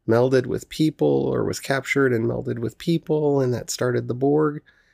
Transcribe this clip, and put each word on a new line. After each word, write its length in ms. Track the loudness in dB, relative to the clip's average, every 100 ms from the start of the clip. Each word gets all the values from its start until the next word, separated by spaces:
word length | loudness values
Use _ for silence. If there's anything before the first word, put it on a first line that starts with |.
| 2
melded 380 | 4 4 2 2
with 220 | -6 -6
people, 360 | -2 -2 2 0
or 380 | 2 0 -2
was 160 | -2 -4
captured 520 | -2 -4 0 0 2
and 140 | 2 0
melded 320 | -4 -6 -6
with 200 | -6 -6
people, 640 | -2 -2 0 0 2 2
and 120 | 2
that 180 | -2 -6
started 380 | -4 -2 -2 -4
the 60 |
Borg, 480 | -2 2 2 0 -2 _ _ _